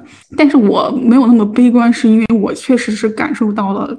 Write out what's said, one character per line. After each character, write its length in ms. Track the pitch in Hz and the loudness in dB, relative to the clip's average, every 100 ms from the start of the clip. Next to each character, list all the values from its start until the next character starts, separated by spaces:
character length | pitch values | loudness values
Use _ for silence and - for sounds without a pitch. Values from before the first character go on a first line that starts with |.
| - - _ - | -14 -20 _ 0
但 100 | 294 | 2
是 80 | 285 | 2
我 360 | 202 - - | 2 0 -2
没 240 | - 226 254 | -2 2 2
有 100 | 233 | 4
那 80 | |
么 100 | 233 | 2
悲 280 | 208 226 247 | 2 2 2
观， 200 | 240 233 | 2 0
是 160 | 233 226 | 0 2
因 120 | 220 | 2
为 60 | 220 226 | 2 -2
我 140 | 196 | -2
确 240 | - - 240 | -4 -2 -2
实 140 | - | -2
是 180 | 214 214 | -4 -4
感 240 | 214 294 | -4 -6
受 180 | - 214 | -4 -4
到 220 | 208 196 | -2 -4
了， 240 | 202 - | -6 -8